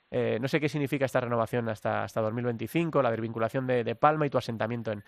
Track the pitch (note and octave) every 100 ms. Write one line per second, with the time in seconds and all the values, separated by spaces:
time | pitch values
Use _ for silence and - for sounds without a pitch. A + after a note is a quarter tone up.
0 | _ B2+ A2+ A2+ C3+ D#3+ D3 D3+ C#3 C#3+
1 | C3 C3 A#2+ A#2 A2 B2 A2+ G#2 A2+ G#2
2 | G#2+ - A2 A#2 A#2+ A2+ A#2 E3 E3+ D3
3 | B2 A2+ A2+ A#2 A2+ C3+ C3 B2 A2+ A2+
4 | D3 D#3 D3 C3 - A2+ A2 A#2+ A2 G#2+